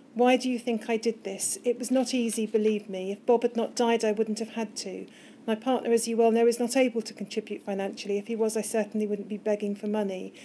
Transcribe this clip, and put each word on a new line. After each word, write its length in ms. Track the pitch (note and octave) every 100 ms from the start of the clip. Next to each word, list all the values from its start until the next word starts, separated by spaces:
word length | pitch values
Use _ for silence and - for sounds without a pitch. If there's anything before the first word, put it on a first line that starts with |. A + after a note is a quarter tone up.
| -
Why 220 | A3+ B3 B3+
do 140 | B3+
you 80 | A#3+
think 320 | A#3+ A3+ -
I 60 | A3+
did 260 | A3+ A3
this? 360 | G3 F#3+ - -
It 160 | B3 A#3+
was 140 | B3
not 200 | B3+ A#3+
easy, 340 | B3+ A3+ G#3+ G#3+
believe 420 | G#3+ G#3+ G#3+ G#3
me. 220 | F#3+ F#3
If 120 | G3+
Bob 180 | - A#3
had 120 | A#3+
not 220 | A3+ A3+ -
died, 280 | A#3 A3+
I 60 | A3
wouldn't 300 | G#3+ A3 G#3+
have 140 | A3 A#3
had 140 | A3 -
to. 280 | G3+ F#3 G3 - - - -
My 80 |
partner, 380 | A3 B3+ B3 -
as 140 | A#3 A3+
you 80 | A3+
well 160 | A#3
know, 140 | A3+ A#3
is 120 | A#3
not 180 | A#3+ C4+
able 240 | C4 A#3
to 140 | A3
contribute 480 | - G3 - G#3 G#3
financially. 560 | - G3 G3 G#3+ G3+ G3+
If 80 | G#3
he 100 | A3+
was, 200 | A3 A3
I 40 |
certainly 460 | G#3+ A3+ G#3+ A3 G#3+
wouldn't 220 | G3+ G3+
be 100 | G#3
begging 360 | A3 G#3 G#3 G3+
for 100 | G#3
money. 480 | G#3+ G3+ F#3 F#3+ -